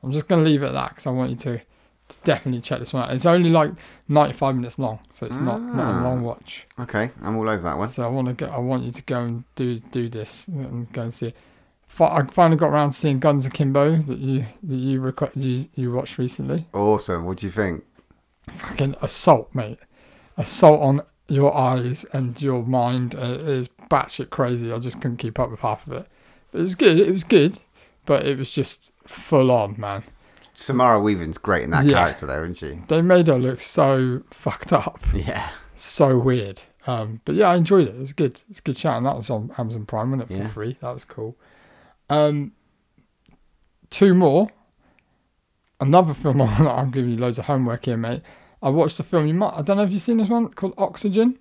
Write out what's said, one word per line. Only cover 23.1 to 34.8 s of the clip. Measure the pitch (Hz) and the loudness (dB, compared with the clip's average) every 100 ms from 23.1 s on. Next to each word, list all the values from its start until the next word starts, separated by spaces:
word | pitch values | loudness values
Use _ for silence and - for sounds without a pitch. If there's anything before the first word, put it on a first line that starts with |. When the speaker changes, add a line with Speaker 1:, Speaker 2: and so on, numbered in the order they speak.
| 135 | -4
Speaker 1:
Uh, | 123 131 | -6 -6
it | 160 | -4
is | 131 123 _ - | -4 -4 _ 0
batshit | 143 - - 127 | 0 0 -8 -10
crazy. | - 127 120 117 | -2 -2 -2 -4
I | 120 | -6
just | 123 - | -8 -6
couldn't | 131 120 | -6 -6
keep | 113 110 | -8 -4
up | 120 | -4
with | 117 | -4
half | 117 104 - | -6 -6 -8
of | |
it. | - - _ _ _ _ | -14 -14 _ _ _ _
But | - | -6
it | |
was | 175 185 | -4 4
good. | 233 165 | 4 6
It | 202 | 4
was | 190 | 0
good, | - 202 143 - _ _ _ _ - | 4 4 4 0 _ _ _ _ -2
but | 143 131 | 0 0
it | 135 | -4
was | 131 | -4
just | - 131 - - _ - | -4 -4 -4 -12 _ -18
full | - - 151 131 | -12 0 4 4
on, | 123 101 104 | 4 2 -4
man. | 104 101 - - _ _ _ - | -8 -8 -12 -20 _ _ _ -14
Speaker 2:
Samara | - 127 127 110 | -4 2 6 6
Weaving's | 104 98 80 82 | 4 0 -4 -8
great | - 90 | 0 0
in | 60 | 2
that | 82 139 | 2 4
Speaker 1:
Yeah. | 131 | 4
Speaker 2:
character, | 87 67 71 | 2 -2 -8
though, | 67 | -6
isn't | 82 90 | -6 -8
she? | 73 76 - | -12 -12 -2
Speaker 1:
They | 160 | 0
made | 170 180 165 | 4 6 6
her | 131 | 2
look | 127 127 | 0 -4
so | - - 139 135 127 127 - | -4 2 2 2 0 -4 -8
fucked | - - - - | -8 -8 -8 0
up. | 160 | 0